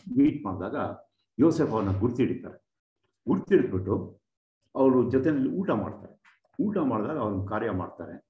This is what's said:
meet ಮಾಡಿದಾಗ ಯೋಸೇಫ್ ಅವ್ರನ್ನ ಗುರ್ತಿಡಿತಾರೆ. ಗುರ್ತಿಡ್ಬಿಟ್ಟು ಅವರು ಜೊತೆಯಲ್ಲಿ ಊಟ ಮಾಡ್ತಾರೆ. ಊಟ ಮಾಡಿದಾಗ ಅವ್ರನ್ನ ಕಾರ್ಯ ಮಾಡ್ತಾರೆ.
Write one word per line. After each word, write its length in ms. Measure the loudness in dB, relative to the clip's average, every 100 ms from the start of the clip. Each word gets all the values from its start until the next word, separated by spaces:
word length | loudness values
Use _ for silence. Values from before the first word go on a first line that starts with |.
| -4 4
meet 280 | 4 2
ಮಾಡಿದಾಗ 320 | -6 -6 -6 -4 -6 -8 _ _ _ 2
ಯೋಸೇಫ್ 300 | 4 4 0
ಅವ್ರನ್ನ 300 | 0 0 0
ಗುರ್ತಿಡಿತಾರೆ. 680 | 0 2 0 0 -8 -18 _ _ _ _ _ _ -2
ಗುರ್ತಿಡ್ಬಿಟ್ಟು 920 | -2 4 2 4 -2 -2 -2 -4 -16 _ _ _ _ _
ಅವರು 360 | 2 4 4 4
ಜೊತೆಯಲ್ಲಿ 400 | 2 2 0 -2
ಊಟ 200 | -2 -2
ಮಾಡ್ತಾರೆ. 480 | -2 -2 -10 -18 -20 _ _ _ -4
ಊಟ 180 | -2 0
ಮಾಡಿದಾಗ 400 | 0 -2 -2 -4
ಅವ್ರನ್ನ 260 | -2 -4
ಕಾರ್ಯ 260 | -4 -4 -2
ಮಾಡ್ತಾರೆ. 540 | -4 -6 -10 -14 -14 _